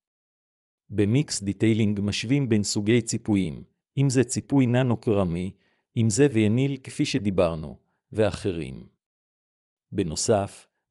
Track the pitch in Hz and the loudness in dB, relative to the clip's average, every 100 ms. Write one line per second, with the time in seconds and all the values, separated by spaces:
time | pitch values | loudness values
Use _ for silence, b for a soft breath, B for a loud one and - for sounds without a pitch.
0 | _ _ _ _ _ _ _ _ - 101 | _ _ _ _ _ _ _ _ -8 0
1 | 101 123 151 - 101 98 110 107 107 104 | 2 2 0 -4 -6 0 2 2 2 0
2 | 101 98 110 143 135 110 101 117 104 120 | -2 -4 -2 0 2 0 0 -2 2 2
3 | 117 107 - 101 90 64 - _ _ - | 0 -6 0 0 0 -6 -16 _ _ 0
4 | 139 127 120 - - 143 127 120 131 113 | 2 2 2 0 -2 2 2 2 2 0
5 | - 101 92 85 92 - _ _ _ - | 0 0 0 -2 -6 -12 _ _ _ -2
6 | 113 104 143 113 107 113 139 135 - - | 0 4 4 4 2 2 0 -4 -10 -4
7 | 151 135 104 92 87 82 78 - _ _ | -2 -2 -2 0 0 -2 -10 -14 _ _
8 | - 104 107 - 104 85 67 64 57 _ | -10 -2 -2 0 -6 -6 -8 -12 -18 _
9 | _ _ _ _ _ _ _ _ - 95 | _ _ _ _ _ _ _ _ -10 -4
10 | 90 78 - 107 98 - - _ - | -4 -2 0 0 0 -8 -20 _ -4